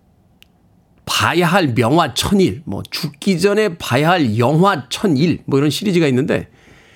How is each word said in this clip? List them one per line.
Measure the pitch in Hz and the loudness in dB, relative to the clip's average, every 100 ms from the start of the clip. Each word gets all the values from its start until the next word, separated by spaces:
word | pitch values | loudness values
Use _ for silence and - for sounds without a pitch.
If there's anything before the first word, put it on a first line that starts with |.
| _ _ _ _ _ _ _ _ _ _ - | _ _ _ _ _ _ _ _ _ _ -8
봐야 | - 107 160 170 | -2 0 2 2
할 | 190 156 | 2 0
명화 | 113 113 160 151 | 0 2 2 0
천일, | - - 196 165 104 - | -4 0 2 2 -2 -10
뭐 | 98 101 | -10 -10
죽기 | - 147 - 202 175 | -10 -10 -6 -4 0
전에 | 196 202 214 170 | 0 2 -2 -4
봐야 | - 123 156 | -2 0 2
할 | 180 131 107 | 2 0 2
영화 | 120 156 196 180 - | 2 4 2 0 -6
천일, | - 202 131 170 - - | -4 0 2 0 -2 -2
뭐 | 139 | 0
이런 | 147 | 0
시리즈가 | 147 208 175 151 | -2 -2 0 2
있는데 | 127 170 - - _ _ - _ | 0 0 -4 -6 _ _ -20 _